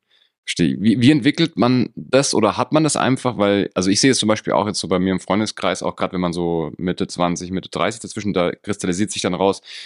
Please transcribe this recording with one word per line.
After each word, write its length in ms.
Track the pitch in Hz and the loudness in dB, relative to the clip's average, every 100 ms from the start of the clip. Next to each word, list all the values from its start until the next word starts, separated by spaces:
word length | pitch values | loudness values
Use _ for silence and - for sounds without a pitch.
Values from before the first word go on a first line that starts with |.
| _ _ _ _ - | _ _ _ _ -8
Verstehe. 320 | - 82 65 | -2 0 2
Wie, 220 | 107 123 | 2 4
wie 100 | 120 | 4
entwickelt 460 | 156 117 147 165 - | 4 2 0 0 0
man 320 | 120 127 - - | 2 2 0 -6
das 380 | 76 127 143 | 0 2 2
oder 220 | - 107 101 | 2 2 2
hat 160 | 123 | 0
man 140 | 156 156 | 2 2
das 100 | - | 2
einfach? 420 | 110 131 127 104 | 0 0 -2 0
Weil, 320 | 101 101 90 | 2 2 0
also 160 | - 92 | 0 0
ich 100 | 101 | 4
sehe 120 | 135 | 4
es 80 | 120 | 4
zum 80 | 107 | 2
Beispiel 260 | 110 - | 0 0
auch 140 | 60 104 | 0 0
jetzt 120 | 90 | -2
so 80 | 87 | -2
bei 120 | 92 | 0
mir 120 | 92 | 2
im 80 | 92 | 0
Freundeskreis, 640 | - 98 107 - 95 90 | 0 -2 -2 -2 -2 -2
auch 140 | 87 - | -4 -4
grad 160 | 95 | -4
wenn 80 | 92 | -2
man 100 | 90 | -2
so 400 | 85 85 85 76 - | -2 -2 -2 -4 -4
Mitte 300 | 90 87 92 | -4 -4 -4
zwanzig, 440 | - 87 85 90 | -2 -2 -2 -6
Mitte 160 | 92 - | -8 -6
dreißig 320 | - 90 113 | -4 -2 -4
dazwischen, 320 | 95 - 101 | -10 -8 -4
da 180 | 90 87 | 0 -2
kristallisiert 600 | - - 101 92 90 104 | -2 -8 -6 -4 -2 -4
sich 100 | - | -2
dann 120 | 101 | -4
raus, 280 | 87 98 92 - - | 0 0 0 -6 -18